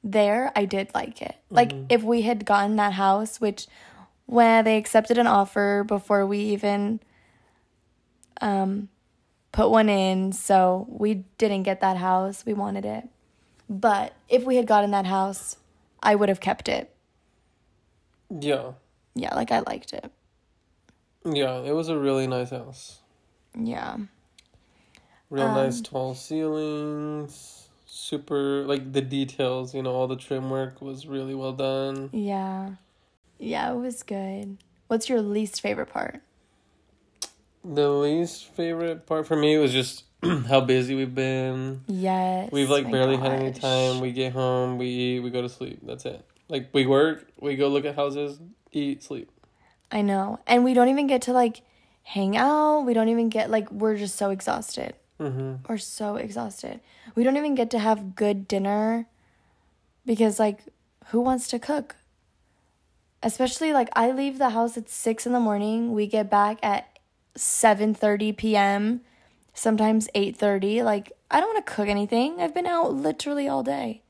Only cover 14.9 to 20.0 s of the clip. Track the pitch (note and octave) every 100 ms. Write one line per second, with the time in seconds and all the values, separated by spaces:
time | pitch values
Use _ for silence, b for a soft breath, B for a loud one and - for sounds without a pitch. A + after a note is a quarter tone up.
14.9 | G3+ F#3 F#3+ F#3+ F#3+ - - _ _ _
15.9 | _ G#3+ G#3 G3+ F#3 - - - - -
16.9 | _ _ _ _ _ _ _ _ _ _
17.9 | _ _ _ _ F3 C#3+ C#3 A#2+ C3+ _
18.9 | _ _ B3 - - A#3 A#3 - - -
19.9 | -